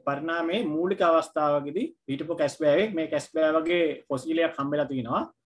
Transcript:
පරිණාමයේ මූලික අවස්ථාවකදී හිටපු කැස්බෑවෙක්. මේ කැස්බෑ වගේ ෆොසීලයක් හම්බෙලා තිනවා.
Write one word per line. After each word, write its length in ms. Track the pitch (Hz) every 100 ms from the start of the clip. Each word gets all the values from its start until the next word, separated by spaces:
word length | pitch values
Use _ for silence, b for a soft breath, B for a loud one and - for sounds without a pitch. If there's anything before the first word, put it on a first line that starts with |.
පරිණාමයේ 600 | - 139 165 170 165 202 180
මූලික 360 | 156 180 190
අවස්ථාවකදී 880 | 175 165 - 160 151 147 143 165 277 -
හිටපු 320 | - 139 156 165
කැස්බෑවෙක්. 580 | 147 - 151 151 220
මේ 140 | 170 160
කැස්බෑ 440 | 147 - 160 156
වගේ 300 | 160 160 175 160 135
ෆොසීලයක් 520 | - 135 156 160 160 156
හම්බෙලා 300 | 139 147 139
තිනවා. 380 | 131 117 170 320 _